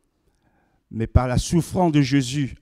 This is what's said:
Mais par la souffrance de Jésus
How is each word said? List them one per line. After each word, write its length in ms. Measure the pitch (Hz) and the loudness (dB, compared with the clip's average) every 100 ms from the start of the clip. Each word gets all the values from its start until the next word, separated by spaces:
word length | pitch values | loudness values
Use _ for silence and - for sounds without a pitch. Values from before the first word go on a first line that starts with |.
| _ _ _ _ _ _ _ _ _ | _ _ _ _ _ _ _ _ _
Mais 160 | 110 113 | -6 0
par 200 | - 127 | 2 2
la 100 | 127 | 0
souffrance 540 | - 170 - - 180 | 0 0 0 0 2
de 100 | 147 | 2
Jésus 540 | 135 143 123 143 131 - | 2 0 0 -4 -6 -8